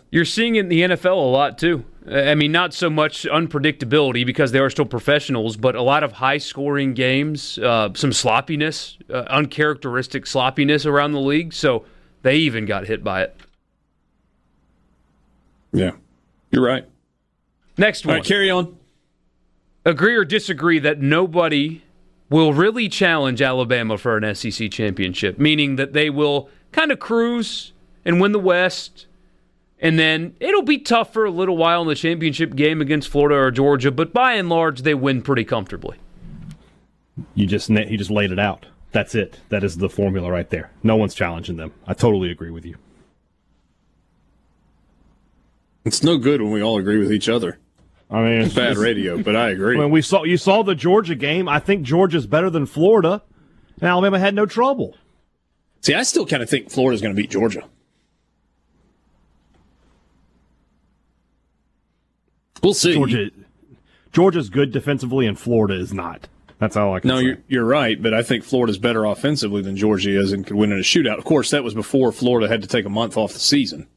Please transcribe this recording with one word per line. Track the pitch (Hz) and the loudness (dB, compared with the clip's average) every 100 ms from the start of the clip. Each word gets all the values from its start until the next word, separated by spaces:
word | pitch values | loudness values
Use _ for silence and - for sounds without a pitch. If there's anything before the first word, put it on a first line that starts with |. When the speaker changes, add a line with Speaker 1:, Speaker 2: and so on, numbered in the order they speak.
| _ | _
Speaker 1:
You're | 160 | -2
seeing | 165 - 233 226 | 0 -2 0 0
it | |
in | 185 | 0
the | 170 | 0
N | 180 | 2
F | 170 | 0
L | 185 185 | 0 0
a | 135 | 2
lot, | 131 143 - | 2 2 0
too. | 165 156 - - - | -2 -2 -6 -18 -6
I | 139 139 | 0 2
mean, | 151 147 | 2 2
not | 165 180 | 2 0
so | - 170 | -2 -2
much | 156 151 - | 0 0 -2
unpredictability | - 151 165 147 147 - 120 147 139 127 | -4 -2 -2 0 -2 -2 0 2 2 0
because | 123 123 135 | -2 0 2
they | 131 | 2
are | 135 | 2
still | 151 123 | 0 -2
professionals, | 120 - 147 - 123 110 107 | -2 0 0 0 -4 -4 -2
but | 127 | -2
a | 120 | 0
lot | 123 147 | 2 2
of | 147 | 0
high-scoring | - 131 147 - - 143 143 135 | -2 -2 -2 -4 -8 -4 -2 -2
games, | 123 127 135 151 147 - - | 0 0 0 -2 -6 -10 -4
uh, | 120 113 107 | 0 0 0
some | - 147 | -2 -2
sloppiness, | 110 - 117 139 147 156 151 - - - | 0 2 0 0 -2 -4 -4 -12 -18 -10
uh, | 127 120 | -8 -2
uncharacteristic | 135 147 - 151 143 135 123 123 135 - | -2 -2 0 -2 -2 -4 -4 -4 -8 -4
sloppiness | 135 127 139 143 151 147 | 0 0 0 2 2 2
around | 143 147 | 2 2
the | 143 | 0
league, | 139 151 170 | 0 0 -2
so | - 147 117 - - _ _ | -2 0 0 -4 -18 _ _
they | 127 147 | 2 2
even | 156 113 107 | 2 0 -4
got | 101 98 | -4 -4
hit | 110 | -4
by | 101 95 | -2 -2
it. | 92 - - _ _ _ _ _ _ _ _ _ _ _ _ _ _ _ _ _ _ _ _ _ _ | -4 -6 -20 _ _ _ _ _ _ _ _ _ _ _ _ _ _ _ _ _ _ _ _ _ _
Speaker 2:
Yeah, | - 92 - _ _ _ _ _ | -2 -2 -4 _ _ _ _ _
you're | - | 0
right. | 123 131 - _ _ _ _ _ _ _ _ - | 2 0 -6 _ _ _ _ _ _ _ _ 0
Speaker 1:
Next | 208 - 160 | 0 0 -2
Speaker 2:
All | |
Speaker 1:
one. | 160 | -2
Speaker 2:
right, | 151 | 0
carry | 202 190 | 0 2
on. | 180 175 - _ _ _ _ _ _ _ _ _ _ 165 | 0 -2 -8 _ _ _ _ _ _ _ _ _ _ -2
Speaker 1:
Agree | 147 196 | 2 2
or | 233 | 2
disagree | 165 208 - 151 165 160 | 0 -2 -4 -2 0 2
that | 143 147 | 0 0
nobody | 139 156 185 170 165 147 151 160 - _ _ _ _ | 0 2 2 0 0 0 -2 -6 -18 _ _ _ _
will | 151 156 | 4 4
really | 143 196 226 214 | 4 2 2 -4
challenge | - 185 160 135 123 | 0 2 2 0 0
Alabama | 135 131 120 123 113 104 | 0 0 0 0 0 -2
for | 123 110 | 0 0
an | |
S | 107 101 | -2 -4
E | 113 | -6
C | - 107 | -6 -6
championship, | - 107 92 92 90 98 - | -4 -4 -2 -4 -2 -4 2
meaning | 147 151 143 135 | 2 2 0 -2
that | 135 | -2
they | 143 151 | 0 0
will | 143 147 143 - _ _ | 0 0 -2 -6 _ _
kind | - 311 | -2 0
of | 277 | -2
cruise | - 233 233 240 220 - - - _ _ | -2 0 0 -2 -4 -8 -14 -20 _ _
and | - 175 | 0 2
win | 202 | 2
the | 208 | 2
West, | 185 175 180 - - - - _ _ _ _ _ _ _ | 2 2 0 -4 -12 -20 -20 _ _ _ _ _ _ _
and | 160 160 | 0 2
then | 160 160 170 - | 2 0 -4 -6
it'll | 285 415 | 0 0
be | 262 285 | 2 -2
tough | - 233 - | 2 0 0
for | 220 214 | -2 -2
a | |
little | 170 185 170 | 0 -2 2
while | 165 170 | 2 2
in | 165 | 0
the | |
championship | 147 165 170 160 139 160 | -2 -2 -2 -2 -2 -2
game | 135 151 160 | 0 0 0
against | 139 151 - | 0 -2 -2
Florida | 147 147 143 | 0 2 4
or | 131 | 2
Georgia, | 123 139 139 135 | 2 2 2 2
but | 131 165 | 0 0
by | 240 254 | 2 2
and | 226 175 | 2 0
large, | 165 165 127 | 0 0 0
they | 143 | -2
win | 143 139 127 | 0 0 -2
pretty | 113 127 | 0 -2
comfortably. | 110 120 95 92 - - - - - - - - _ _ _ _ _ - - | 0 -4 -4 -10 -12 -14 -20 -20 -20 -18 -18 -20 _ _ _ _ _ -18 -8
Speaker 3:
You | - 98 | -2 0
just | 104 - | -2 0
na-, | 107 | 0
he | 101 107 | 0 -4
just | 95 | -2
laid | 104 101 | -2 -2
it | 92 | 0
out. | 104 - - - - | -2 -4 -12 -20 -6
That's | 110 98 | -4 -2
it. | 113 95 - - | -4 -4 -8 -6
That | 104 | -4
is | 98 85 | -4 -2
the | 92 | -4
formula | - 98 95 87 | -2 -2 -2 -4
right | 87 87 | -4 -4
there. | 82 - - | -8 -8 -4
No | 110 110 | 2 2
one's | 101 | 0
challenging | - 87 85 98 82 | -2 -6 -6 -10 -10
them. | 78 - - | -12 -14 -10
I | |
totally | 90 120 101 90 | 0 2 2 -2
agree | 82 82 | -6 -12
with | 82 | -14
you. | 85 82 _ _ _ _ _ _ _ _ _ _ _ _ _ _ _ _ _ _ _ _ _ _ _ _ _ _ _ _ _ _ | -16 -20 _ _ _ _ _ _ _ _ _ _ _ _ _ _ _ _ _ _ _ _ _ _ _ _ _ _ _ _ _ _
Speaker 2:
It's | 113 - | -6 0
no | 151 165 | 2 4
good | 123 147 | 2 2
when | 107 | 0
we | 107 | 0
all | 107 107 | 0 0
agree | 95 107 | 2 2
with | 101 | 2
each | 107 113 | 0 0
other. | 117 87 - _ _ _ _ _ | 0 -2 -8 _ _ _ _ _
Speaker 3:
I | 107 | 0
mean, | 113 | 2
Speaker 2:
It's | 117 104 | 2 2
Speaker 3:
it's | |
Speaker 2:
bad | 127 120 | 2 0
Speaker 3:
it's | 101 | 2
Speaker 2:
radio, | 117 107 95 85 | 2 0 -2 -2
but | 104 | 0
I | 107 117 | 0 0
agree. | 95 101 123 | 0 0 2
Speaker 3:
When | 147 | 4
we | 156 | 2
saw, | - 190 | 2 0
you | 160 175 | 2 0
saw | - 202 | 4 2
the | 202 | 2
Georgia | 165 147 202 170 | 0 2 2 2
game, | 143 143 165 151 | -2 -2 -2 0
I | 147 | 0
think | - 196 | 2 0
Georgia's | 127 165 190 165 104 | 2 2 4 2 0
better | 151 185 | 0 2
than | 160 135 | 0 -2
Florida, | 147 180 220 160 208 - _ _ _ _ - | 2 4 6 4 0 -6 _ _ _ _ -4
and | 170 | 0
Alabama | 180 196 190 | 2 2 2
had | 196 | 2
no | 202 208 | 2 0
trouble. | 220 262 262 131 - _ _ _ _ _ _ _ _ | 2 0 0 -6 -10 _ _ _ _ _ _ _ _
Speaker 2:
See, | - | 0
I | 160 | 0
still | 254 - - | 0 -2 -2
kinda | 143 117 | -2 -2
think | 135 - | -4 -2
Florida's | - 131 113 | 0 2 2
gonna | 107 | 0
beat | 101 107 | -2 -2
Georgia. | 101 110 95 - _ _ _ _ _ _ _ _ _ _ _ _ _ _ _ _ _ _ _ _ _ _ _ _ _ _ _ _ _ _ _ _ _ _ _ _ _ _ _ _ _ _ _ _ _ _ _ _ - | -2 -2 -2 -10 _ _ _ _ _ _ _ _ _ _ _ _ _ _ _ _ _ _ _ _ _ _ _ _ _ _ _ _ _ _ _ _ _ _ _ _ _ _ _ _ _ _ _ _ _ _ _ _ -2
We'll | 185 | 0
see. | 202 175 | 2 2
Speaker 3:
Georgia, | 156 131 117 104 - - _ _ - _ _ _ | 2 2 0 -4 -10 -20 _ _ -20 _ _ _
Georgia's | 165 190 170 107 | 2 4 2 -2
good | 135 139 | 0 0
defensively, | 123 143 139 127 135 117 | -2 -2 -2 -2 0 0
and | 101 | -2
Florida | - 117 104 | 0 2 2
is | 92 90 | -2 -4
not. | 98 85 - - _ _ _ | -6 -8 -10 -18 _ _ _
That's | 110 107 | -2 0
all | 101 | 0
I | 92 | 0
can | 127 | 0
Speaker 2:
No, | 127 | 2
Speaker 3:
say. | |
Speaker 2:
you're, | 127 127 - | 0 -2 -4
you're | 131 | -2
right, | 113 143 120 107 | 2 2 2 0
but | 113 | 0
I | 110 | 0
think | 117 117 | 0 -4
Florida's | - 127 120 101 | -2 0 0 0
better | 120 113 | 0 0
offensively | 107 101 143 151 107 101 | 0 -2 -2 -2 -2 -4
than | 98 95 | -6 -2
Georgia | 107 101 101 98 | 0 0 0 0
is | 98 | 0
and | 98 95 | -2 -2
could | 101 | 0
win | 107 | 0
in | 98 | 0
a | |
shootout. | 92 175 127 107 | 0 2 0 -2
Of | |
course, | - 156 117 | 0 0 2
that | 147 | -2
was | 117 | -2
before | 107 104 139 123 | -6 -2 2 2
Florida | 107 123 120 104 | 2 0 2 2
had | 113 | -2
to | 95 | -2
take | 120 101 | -2 -2
a | |
month | 104 113 113 | -2 -2 -2
off | 104 | -2
the | - | -2
season. | - 143 107 78 - | 0 0 0 -6 -18